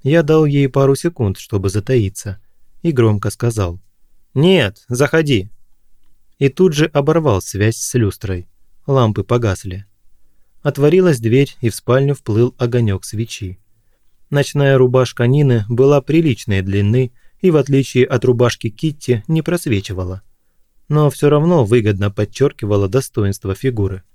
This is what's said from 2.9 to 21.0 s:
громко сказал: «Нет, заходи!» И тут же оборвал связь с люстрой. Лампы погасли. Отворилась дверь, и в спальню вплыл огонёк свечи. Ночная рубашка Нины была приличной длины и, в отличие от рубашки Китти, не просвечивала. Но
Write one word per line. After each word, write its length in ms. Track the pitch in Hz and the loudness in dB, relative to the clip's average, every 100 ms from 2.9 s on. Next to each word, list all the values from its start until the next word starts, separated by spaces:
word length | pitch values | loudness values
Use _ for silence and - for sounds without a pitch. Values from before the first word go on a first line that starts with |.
громко 380 | 131 113 104 101 | 0 0 0 -4
сказал: 500 | - 120 110 92 87 _ _ _ - _ | -4 -4 -2 -6 -8 _ _ _ -20 _
«Нет, 500 | 131 170 190 104 - _ | 0 2 2 0 -6 _
заходи!» 640 | 123 143 165 147 117 95 - - - _ - - - _ _ | -2 0 0 2 -2 -2 -16 -20 -20 _ -20 -20 -20 _ _
И 100 | 139 | -2
тут 240 | - 185 | 2 2
же 120 | 147 151 | 2 0
оборвал 560 | 147 143 160 151 95 | 0 0 0 2 0
связь 340 | - 95 107 - | -4 -2 -2 -2
с 180 | - | -4
люстрой. 540 | 127 104 - 95 90 - _ - - - | -2 -2 -4 -8 -8 -10 _ -20 -16 -2
Лампы 380 | 135 113 104 | 2 2 0
погасли. 640 | 92 123 113 92 98 92 101 _ - - - _ _ - | -2 -2 0 -4 -8 -14 -16 _ -20 -20 -20 _ _ -6
Отворилась 580 | 147 139 147 185 180 131 | -6 0 2 4 2 2
дверь, 360 | 113 127 139 - | 2 2 0 -2
и 100 | 117 | -6
в 40 | |
спальню 400 | - - 131 139 | -4 -2 0 0
вплыл 400 | 139 - 107 123 - | -4 -2 0 0 -2
огонёк 460 | 120 120 110 95 | -2 0 0 -2
свечи. 540 | - 104 117 - 92 92 _ _ _ _ _ _ _ | -6 -10 -10 -10 -12 -14 _ _ _ _ _ _ _
Ночная 480 | 143 139 147 139 135 | -2 -2 0 2 4
рубашка 480 | 127 127 123 - 120 | 4 2 0 0 0
Нины 380 | 139 139 120 104 | 2 2 2 0
была 320 | 120 135 143 | 2 4 2
приличной 600 | - 156 160 110 - 98 | 2 0 0 -2 -2 -4
длины 500 | 95 98 101 123 127 _ - _ | -2 -2 0 0 -2 _ -20 _
и, 100 | 185 | 0
в 60 | 156 | 2
отличие 500 | 135 139 131 127 127 | 2 0 0 0 0
от 180 | 127 | 2
рубашки 460 | 127 117 120 - 117 | 0 2 0 0 -10
Китти, 540 | - 160 147 - 117 - | -6 -6 -6 -4 -4 -2
не 140 | 160 | -4
просвечивала. 800 | 156 175 - 101 - 92 92 95 _ _ _ _ _ _ _ | -2 -4 -2 -4 -4 -10 -8 -10 _ _ _ _ _ _ _
Но 220 | 147 | 2